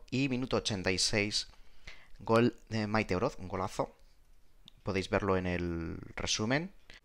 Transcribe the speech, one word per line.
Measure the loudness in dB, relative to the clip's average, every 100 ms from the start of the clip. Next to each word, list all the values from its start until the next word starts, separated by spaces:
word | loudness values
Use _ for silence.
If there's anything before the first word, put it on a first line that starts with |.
| -2
y | 0 2
minuto | 0 0 0
ochenta | 0 0 2
y | 2
seis, | 2 2 2 0 -4 -10 -18 -16 -14 -16 -16 -8
gol | 4 6 6 2 -4
de | -4 0
Maite | 0 2 2
Oroz, | 0 -2
un | -6
golazo. | -4 -2 -2 -6 -8 -20 -20 -20 -20 -20 -20 -20 -12
Podéis | -4 -2 0
verlo | 2 2 2
en | 2
el | 0 -2 -2 -4 -8 -10 -6
resumen. | -2 0 2 0 -2 -10 -20 -20